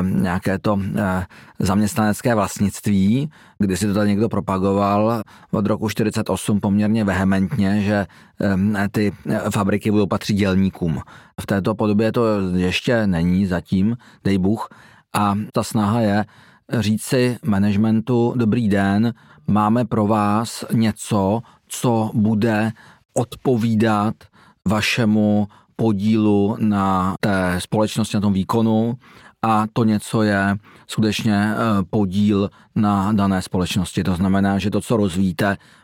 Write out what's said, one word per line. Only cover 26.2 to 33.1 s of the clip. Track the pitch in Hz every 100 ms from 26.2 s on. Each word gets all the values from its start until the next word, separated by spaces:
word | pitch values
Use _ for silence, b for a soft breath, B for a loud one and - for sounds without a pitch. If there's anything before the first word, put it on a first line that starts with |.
| 107 101 101 117
na | 110 101 98 95 92 92
té | 107 98 92 92
společnosti, | - 110 107 - 107 107
na |
tom | 104
výkonu, | 95 92 117 110 110 113 120 B B B B
a | 113 110 110
to | -
něco | 110 107 - 117
je | 107 101 98 101 B B B
skutečně, | - 107 101 113 101 107
eh, | 107 113 104 87
podíl | 110 98 95 104 101 101 B B -
na | 104 101 98